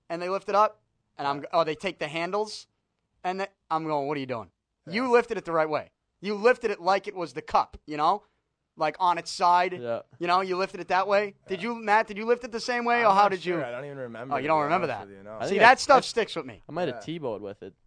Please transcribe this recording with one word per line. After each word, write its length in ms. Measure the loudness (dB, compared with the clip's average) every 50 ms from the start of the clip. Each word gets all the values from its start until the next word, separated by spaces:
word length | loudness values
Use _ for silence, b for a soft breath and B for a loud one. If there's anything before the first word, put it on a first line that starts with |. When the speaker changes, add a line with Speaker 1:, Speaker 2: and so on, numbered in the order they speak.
| _ -10
Speaker 1:
and 100 | -8 -6
they 80 | -4 -4
lift 200 | -4 -4 -2 2
it 60 | 4
up, 260 | 4 4 4 2 _ _ _ _ _ _ _ _ -4
and 100 | -4 -2
I'm, 100 | -2 -4
Speaker 2:
Yeah. 40 | -6 0 0
Speaker 1:
oh, 100 | 2 2
they 120 | 2 -2
take 240 | -4 -6 -6 -6 -6
the 80 | -8 -6
handles, 580 | -4 -6 -4 -2 -2 -4 -4 -6 -8 -14 -16 _ _ _ _ _ _ _ _ _ _ _ -8
and 160 | -6 -6 -4
they, 60 | -6 -8 _ _ _ _
I'm 160 | -4 -2 -2
going, 220 | -2 -2 -2 -2 -2
"What 100 | -4 -4
are 20 |
you 60 | -4
doing?" 240 | -6 -6 -8 -10 -14 _ _ _ _ _ _ _ -6
You 140 | -4 -2 2
Speaker 2:
Yeah. 60 | 4
Speaker 1:
lifted 280 | 4 4 4 2 -4 -6
it 80 | -4
the 60 | -2
right 180 | 0 0 0 0
way. 220 | -2 -4 -6 -8 _ _ _ _ _ _
You 120 | -8 -6 -4
lifted 380 | 2 4 4 4 4 0 -4
it 100 | -4 -2
like 260 | 2 2 2 2 0 -4
it 60 | -8
was 180 | -8 -8 -8 -8
the 100 | -12 -6
cup, 340 | 0 0 0 0 0 -6 -16 _
you 120 | -10 -4 0
know, 260 | 2 2 2 0 -4 _ _ _ _ _ _ _ _ _ _
like, 200 | -4 -2 -2 0 0
on 200 | 2 2 2 0
its 100 | -4 -8
side. 440 | -4 0 4 4 4 4 4 2 -2 -6
Speaker 3:
Yeah. 220 | -4 -4 -4 -4 -6 _ -12 _
Speaker 1:
You 80 | -2
know, 160 | 0 2 0
you 140 | 0 0 -2 -2
lifted 220 | -2 -4 -4 -10
it 60 | -4 0
that 200 | 0 0 2 2
way. 280 | 2 2 0 0 -6 _ _ -8
Did 140 | -8 -6
Speaker 2:
Yeah. 80 | -4 -6
Speaker 1:
you, 60 | -6
Matt? 320 | -6 0 2 2 2 2 0
Did 100 | -4 -6
you 80 | 0
lift 180 | 0 0 0 -2
it 60 | -6
the 80 | -10 -8
same 240 | -6 -4 -4 -2 0
way, 180 | 2 2 4
Speaker 2:
I'm 100 | 6 6
Speaker 1:
or 20 | 6
how 80 | 6 6
Speaker 2:
not 80 | 4
Speaker 1:
did 140 | 2 0 -2
you? 80 | -4 -2
Speaker 2:
sure. 100 | -2 -4
I 40 | -6
don't 160 | -6 -8 -10
even 140 | -10 -10 -10
remember, 340 | -12 -12 -10 -12 -8 -4 -4
Speaker 1:
Oh, 40 | -4
you 40 |
Speaker 2:
to 60 | 0 2
Speaker 1:
don't 120 | 2 2
Speaker 2:
be 20 | 2
Speaker 1:
remember 220 | 2 0 0 0
Speaker 2:
honest 140 | -2 -4 -8
Speaker 1:
that. 60 | -10 -14
Speaker 2:
with 100 | -16 -18
you, 60 | -18
no. 140 | -16 -10 -8
Speaker 3:
I 40 | -4
Speaker 1:
See, 60 | -2
Speaker 3:
think 100 | 2 6
Speaker 1:
that 100 | 8 8
Speaker 3:
I, 40 | 8
Speaker 1:
stuff 220 | 6 6 6 6 6
Speaker 3:
I, 40 |
Speaker 1:
sticks 340 | 4 2 -2 -4 -4 -4 -6
with 100 | -8 -10 -10
me. 160 | -14 -18 -16 -12
Speaker 3:
I 40 |
might 160 | -8 -6 -4 -4
have 80 | -6
Speaker 2:
Yeah. 60 | -8
Speaker 3:
T-bowed 400 | -10 -10 -10 -8 -6 -6 -6 -6 -8
with 180 | -12 -12 -14
it. 140 | -16 -18 -18 _ _